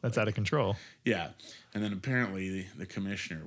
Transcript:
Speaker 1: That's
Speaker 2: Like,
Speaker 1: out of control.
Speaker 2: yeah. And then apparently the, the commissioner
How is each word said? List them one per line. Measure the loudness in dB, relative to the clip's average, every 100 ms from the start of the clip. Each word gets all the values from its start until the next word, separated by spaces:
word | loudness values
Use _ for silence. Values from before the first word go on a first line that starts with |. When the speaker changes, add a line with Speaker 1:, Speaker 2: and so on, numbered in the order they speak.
Speaker 1:
That's | 0 4
Speaker 2:
Like, |
Speaker 1:
out | 4
of | 2
control. | 2 4 4 2 -4 -4
Speaker 2:
yeah. | 0 0 -2 -8 -18 -18 -8
And | -2
then | -2
apparently | 0 0 2 2 0 -2
the, | -2 -6 -8
the | -8
commissioner | -4 -2 -2 -4 -8